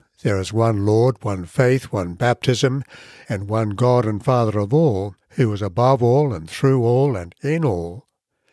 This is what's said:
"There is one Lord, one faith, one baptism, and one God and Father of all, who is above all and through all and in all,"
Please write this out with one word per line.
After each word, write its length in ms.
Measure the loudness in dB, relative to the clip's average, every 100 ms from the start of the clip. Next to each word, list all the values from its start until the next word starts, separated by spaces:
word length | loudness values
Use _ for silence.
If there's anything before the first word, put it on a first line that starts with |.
| _ _
"There 160 | -2 -2
is 120 | -2
one 360 | 0 2 2 2
Lord, 360 | 4 2 0
one 220 | -6 -6 -4
faith, 460 | 0 2 2 -2
one 220 | -6 -6 -2
baptism, 680 | -2 0 -2 0 0 -2 -8 -16 -20 -20 -8
and 180 | -8 -4
one 220 | -2 -2
God 380 | 0 2 4 2
and 180 | -2 0
Father 320 | 0 0 0
of 160 | 0
all, 420 | 2 2 0 -6 -10 _
who 200 | -2 -2
is 80 | 0
above 400 | -4 0 2 4
all 320 | 2 2 0
and 160 | -4 -10
through 340 | -2 2 2
all 320 | 2 2 0 -2
and 200 | -8 -8
in 200 | -4 -2
all," 440 | 0 -2 -6 -12 -20 _ _ _ _